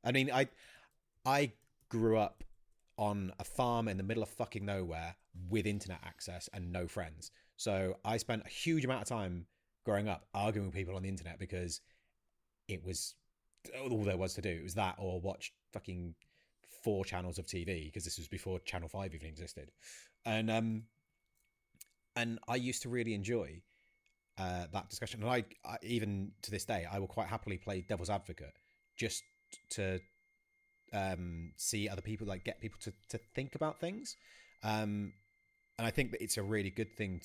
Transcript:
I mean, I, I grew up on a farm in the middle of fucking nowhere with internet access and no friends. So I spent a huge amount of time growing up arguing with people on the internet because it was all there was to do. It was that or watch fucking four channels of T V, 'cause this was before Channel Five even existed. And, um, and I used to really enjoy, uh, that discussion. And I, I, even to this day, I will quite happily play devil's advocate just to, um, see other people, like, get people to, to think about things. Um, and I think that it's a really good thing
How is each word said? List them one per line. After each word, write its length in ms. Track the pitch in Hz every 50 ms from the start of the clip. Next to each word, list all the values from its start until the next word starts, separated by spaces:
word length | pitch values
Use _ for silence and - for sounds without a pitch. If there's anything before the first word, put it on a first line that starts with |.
| -
I 80 | 120
mean, 180 | 123 135 131 143
I, 160 | 127 135 139 - - - - - - - - - _ _ _ _ _ _ -
I 280 | 127 139 143 147 120 - - _ _ _ _ _ -
grew 280 | - 113 113 110 110
up 260 | 110 107 - - - - - - - - _ - _ _ _ _
on 340 | - 104 104 101 101 95 92 - -
a 40 | 90
farm 440 | - - - 127 120 120 117 113
in 100 | 110 95
the 60 | 95 95
middle 180 | 98 113 113
of 80 | 110 -
fucking 360 | - - 117 - - 104 101
nowhere 500 | 101 101 98 90 85 80 80 82 85 - - _ _ - 90 90 87
with 160 | 107 110 101
internet 360 | 107 101 101 - 95 90 78 -
access 460 | - - - - 95 87 87 - - -
and 180 | 101 87 87
no 160 | 90 90 87
friends. 440 | 85 - 104 85 80 78 80 - - _ - _ _ _
So 420 | - - 113 101 95 95 92 92 - -
I 120 | 107 113
spent 260 | 110 - - 117 110 -
a 40 | -
huge 360 | - - - 165 165 156 127
amount 160 | 127 131 117 104
of 40 |
time 380 | - 123 110 98 90 90 87 85 - _ _ _ _ _ _ -
growing 220 | 113 104 101 104 107
up 180 | 87 76 - _ -
arguing 320 | 101 101 110 104 107 98
with 80 | 95 87
people 200 | 98 95 87 95
on 60 | 92
the 80 | 92 98
internet 300 | 98 87 80 87 85 -
because 420 | 98 - 95 90 90 85 - - - _ _ _ _ _ _ _ _ _ _ _ _ _ _ _ _
it 160 | - 101 82 82
was 320 | 95 92 - - - - _ _ _ _ _ _ _ _ _ - - - 131 139 127
all 140 | 117 107 104
there 140 | 101 92
was 180 | 87 95 90 -
to 60 | 107
do. 80 | 92 95
It 140 | 85 82 82
was 120 | 92 87
that 200 | 107 101 92 - -
or 200 | 101 92 92 90
watch 320 | 87 98 - - - - - _ _ _ -
fucking 400 | 101 - - 90 90 87 85 82 - _ _ _ _ _ _ _ _ _ - - - -
four 200 | 113 104 98 95
channels 340 | - 98 90 90 90 82 -
of 80 | 82
T 160 | - - 90 85
V, 260 | 95 92 82 76 78
'cause 120 | - - 82
this 120 | 82 - -
was 80 | 78
before 320 | - - 90 - 95 92 90
Channel 300 | - - - 90 85 80
Five 260 | - 98 98 95 85
even 120 | 78 78
existed. 440 | 80 76 80 90 - - - 73 73 - _ - - - - - - _ _ -
And, 260 | 117 107 110 110 110
um, 320 | 110 113 113 113 110 110 110 - _ _ _ _ _ _ _ _ _ _ _ _ _ _ _ _ _ - - _ _ _ _ _ -
and 220 | 120 117 117 113 - -
I 80 | - 123
used 240 | 127 123 127 120 - -
to 60 | 120
really 240 | 123 123 113 113 107
enjoy, 480 | 101 95 110 123 113 87 73 78 87 - _ _ _ _ _ _ _ _ _ _ _ _ _ -
uh, 300 | - 95 90 90 90 87 78
that 180 | 90 98 90 -
discussion. 320 | - - 120 - - 110
And 80 | 104 120
I, 140 | 123 123 101 - - - -
I, 120 | - - -
even 500 | - 107 120 113 107 104 101 95 98 101 - - -
to 80 | 104
this 140 | 107 - -
day, 200 | - 110 92 85 87
I 100 | 101 101
will 80 | 98
quite 200 | - - 117 95
happily 300 | 85 113 110 - 107 95
play 240 | 87 - 107 98 92
devil's 280 | 87 - 107 87 90 92
advocate 440 | 101 95 - - 90 - - - - _ _ _ _ _ _ _ _
just 260 | - 120 107 - - - _ _ _ _ - - - _ -
to, 280 | - - 98 95 92 90 - - _ _ _ _ _ _ _ _ _ _ _ _ _ _ _ - -
um, 580 | 101 95 95 92 87 87 87 85 82 85 80 -
see 300 | - - - 113 104 101 101
other 120 | 98 98
people, 260 | - 107 110 101 110
like, 160 | 101 95 92 -
get 160 | - - -
people 200 | 113 107 - -
to, 120 | - 104 - - _ -
to 80 | -
think 380 | - - - - 135 135 135 -
about 240 | 143 156 156 - -
things. 360 | 170 175 202 226 285 - - - - - - - - - - - -
Um, 500 | 110 110 110 107 104 104 104 101 92 - - _ _ _ _ _ _ _ _ _ _ _
and 100 | - 113
I 40 | 113
think 200 | - - 131 113
that 100 | 107 - -
it's 140 | - -
a 60 | 110 98
really 260 | 101 110 104 98 98
good 260 | 92 113 110 101 -
thing 240 | - 107 95 92 85